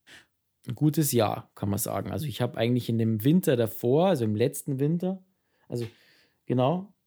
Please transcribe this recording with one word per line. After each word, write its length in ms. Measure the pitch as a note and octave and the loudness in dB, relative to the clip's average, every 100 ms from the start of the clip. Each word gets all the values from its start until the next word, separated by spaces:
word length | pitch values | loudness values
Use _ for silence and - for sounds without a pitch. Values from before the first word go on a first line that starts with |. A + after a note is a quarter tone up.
| _ - _ _ _ _ - | _ -20 _ _ _ _ -10
Ein 80 | |
gutes 380 | A2+ D3+ D3 C#3+ | 0 2 2 2
Jahr, 380 | A#2 G#2 D#2+ - | 2 2 -2 -8
kann 160 | - G2+ | -6 -2
man 80 | G2 | -2
sagen. 320 | A2 G2+ F#2+ | -2 -4 -4
Also 140 | F#2+ D3+ | -6 -6
ich 140 | G#2+ | -4
habe 180 | A#2 - | -4 -2
eigentlich 300 | A#2 B2 A#2 | 0 0 0
in 100 | A#2 | 0
dem 260 | A2+ A2 | 2 2
Winter 320 | B2+ F3+ D#3+ A#2+ | 4 4 4 2
davor, 520 | A2 - A#2+ C#3+ F#3+ | 0 -2 0 2 4
also 160 | D3+ | 2
im 120 | A2 G#2 | 0 0
letzten 420 | C3+ - - C3+ | -2 -2 -6 -2
Winter, 440 | D3 E3+ F#3 F#3+ _ _ _ _ - | -2 -2 -4 -6 _ _ _ _ -10
also 180 | A#2+ A2+ - _ _ _ _ - | -8 -8 -12 _ _ _ _ -4
genau, 460 | B2 B2+ F3+ G3 _ | 0 2 0 -6 _